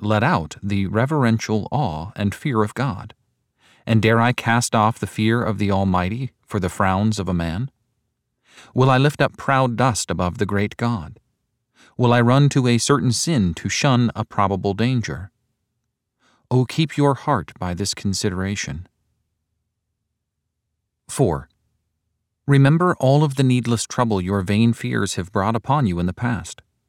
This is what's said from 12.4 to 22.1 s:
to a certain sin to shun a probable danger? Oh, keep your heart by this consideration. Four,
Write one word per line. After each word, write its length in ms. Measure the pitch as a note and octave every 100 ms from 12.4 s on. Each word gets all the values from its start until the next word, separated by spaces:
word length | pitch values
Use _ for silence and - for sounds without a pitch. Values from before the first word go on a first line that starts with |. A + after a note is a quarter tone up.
| C#3+
to 180 | C#3 B2
a 100 | A#2
certain 340 | - C#3+ B2
sin 420 | A2+ E3+ C#3+ F2+ -
to 140 | G2
shun 420 | - C#3+ B2 A#2+ A2
a 100 | -
probable 480 | - G2 G2 G2+
danger? 580 | G2 A#2+ B2 F2 D2 G2 _ _ _ _ _ _ _ _ _ _ _ -
Oh, 140 | B2+ B2+
keep 320 | - D#3 -
your 160 | C#3+
heart 380 | C3 D3+ A#2 C#2+ -
by 140 | F2+
this 200 | F2 G2
consideration. 960 | - G2+ F#2 G#2 F#2 G2 G#2 - D#2 - _ _ _ _ _ _ _ _ _ _ _ _ _ _ _ _ _ _ _ _ _ -
Four, 420 | - G#2+ C#2+ - _ _ _ _ _ _